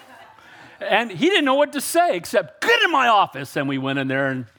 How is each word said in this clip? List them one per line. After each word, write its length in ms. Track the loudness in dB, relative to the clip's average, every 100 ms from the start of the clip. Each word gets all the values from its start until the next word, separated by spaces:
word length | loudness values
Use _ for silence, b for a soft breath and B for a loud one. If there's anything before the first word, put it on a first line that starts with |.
| -20 -20 -20 -20 B B B B
And 300 | 0 0 0
he 180 | -2 2
didn't 180 | 2 2
know 100 | 2
what 180 | 0
to 80 | -4
say 340 | -2 0 2 0
except, 460 | -2 -2 -2 -4
"Get 220 | 0 2
in 80 | 2
my 160 | 2 4
office." 480 | 4 2 -4 -8 -4
And 120 | -2
we 120 | -2
went 180 | -2 -2
in 100 | -2
there 200 | -2 -2
and 180 | -4 -8